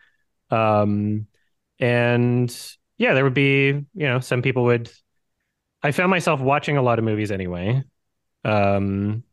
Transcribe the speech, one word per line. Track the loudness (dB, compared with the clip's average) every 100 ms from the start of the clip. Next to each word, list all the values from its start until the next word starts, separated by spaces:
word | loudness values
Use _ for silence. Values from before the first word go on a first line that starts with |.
| _ _ _ _ -4
Um, | 0 2 2 2 0 -2 -4 -8 _ _ _ _ -4
and | 0 2 2 2 2 0 -2 -6 -18 -20 _ -4
yeah, | 0 2
there | 2
would | 2
be, | 2 2 2
you | -2 -6 -6
know, | -2 -2
some | -2 -2
people | -2 0 2
would, | 0 -2 _ _ _ _ _ _ _ _ _
I | -4
found | 0 0
myself | 0 0 0
watching | 2 0 0 0
a |
lot | 2 2
of | 0
movies | -2 -4
anyway. | -6 -6 -4 -2 -2 -4 _ _ _ _ _
Um, | -2 0 2 0 -2 -2 -4 -6 -10